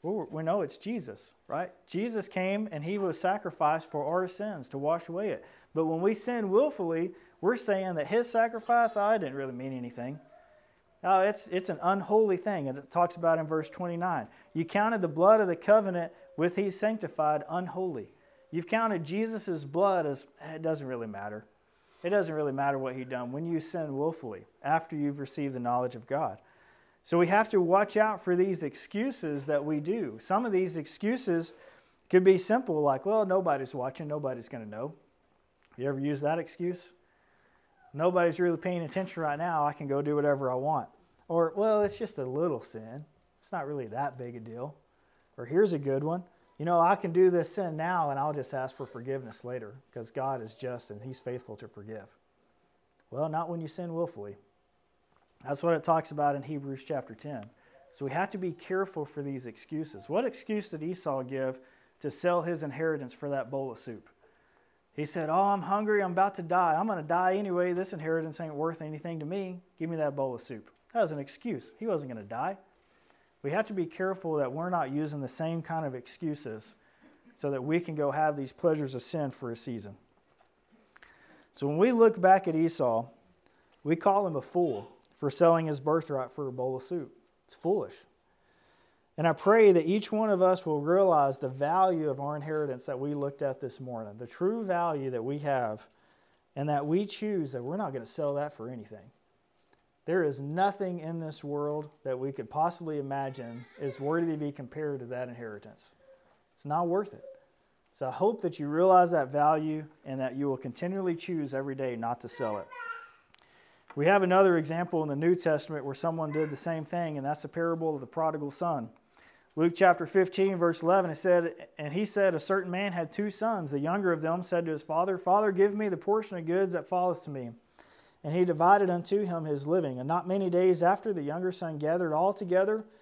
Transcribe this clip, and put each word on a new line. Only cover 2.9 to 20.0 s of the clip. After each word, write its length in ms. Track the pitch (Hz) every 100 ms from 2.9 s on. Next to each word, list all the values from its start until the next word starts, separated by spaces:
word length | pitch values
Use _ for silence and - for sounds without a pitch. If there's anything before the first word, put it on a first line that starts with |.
| 202
was 200 | 185 151
sacrificed 720 | 185 202 175 - 151 160 160
for 140 | 151
our 240 | 143 175 185
sins 400 | - 208 180 127
to 80 | 139
wash 320 | 147 165 165
away 220 | 170 208
it. 120 | 139 - - _
But 120 | 156 160
when 160 | 165
we 100 | 190
sin 380 | 214 - 240 202
willfully, 640 | 202 294 285 170 165 180 - - _
we're 160 | 180 240
saying 380 | - 196 190
that 120 | 170 143
his 220 | 226 240
sacrifice, 680 | 233 226 226 226 240 226 214
oh, 120 | 202
it 80 | 220
didn't 140 | 151
really 200 | 135 135
mean 180 | 123 135
anything. 480 | 131 120 120 123 151 - - _ _ _ _ _ _
Oh, 200 | 180 190
it's, 240 | 196 208 -
it's 240 | 180 185
an 80 | 165
unholy 540 | 170 196 190 214 214 180
thing. 320 | 208 185 139
And 80 | 135
it 140 | -
talks 260 | 170 175 175
about 220 | 165 160
in 80 | 151
verse 240 | 160 156
twenty-nine, 580 | - 180 170 180 156 107 - -
"You 140 | 160 165
counted 340 | 202 220 226
the 80 | 175
blood 320 | 151 185 220
of 80 | 190
the 80 | 170
covenant 560 | - 214 196 175 170 - - -
with 180 | 170
he 140 | 180 202
sanctified 760 | 185 214 220 170 - 151 151 147
unholy." 640 | 170 180 156 185 135 95 _ _ _ _
You've 160 | 160 165
counted 380 | 220 226 185
Jesus' 600 | 147 190 226 220 - 165
blood 400 | 139 160 196 185